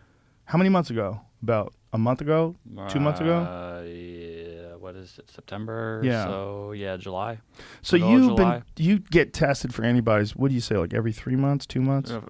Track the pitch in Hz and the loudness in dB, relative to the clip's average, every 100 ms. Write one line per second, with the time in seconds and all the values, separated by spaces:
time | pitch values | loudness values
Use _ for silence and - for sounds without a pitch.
0 | _ _ _ _ - 165 190 185 165 113 | _ _ _ _ -2 2 4 4 2 -2
1 | 98 104 - _ 113 110 98 - _ 113 | -4 -6 -12 _ 0 0 -2 -10 _ 0
2 | 113 127 147 156 165 175 - 98 98 98 | 0 0 0 2 0 -4 -16 -12 -6 0
3 | 147 151 160 170 170 90 90 87 87 87 | 0 0 2 2 0 -6 -10 -10 -12 -12
4 | 87 87 85 82 85 82 87 87 92 92 | -14 -14 -14 -14 -14 -14 -16 -16 -16 -16
5 | 92 - - - - 101 110 113 113 110 | -18 -20 -20 -20 -12 -10 -8 -6 -6 -2
6 | 127 117 98 98 98 101 101 104 98 92 | 0 0 -2 -4 -6 -8 -10 -8 -6 -8
7 | 95 90 107 113 - - - - - - | -6 -6 -6 -8 -14 -20 -20 -14 2 4
8 | 175 247 254 226 185 120 - - 160 202 | 6 6 6 6 4 2 -6 0 2 2
9 | - 170 143 - 147 135 123 117 113 123 | 4 4 4 2 0 2 -4 -2 2 2
10 | 117 107 104 - 135 127 - 104 85 110 | 4 4 2 0 0 0 0 0 0 0
11 | 113 110 - 127 139 143 - 131 131 139 | -2 -4 -2 0 2 0 -2 -2 0 0
12 | 135 117 | -2 -8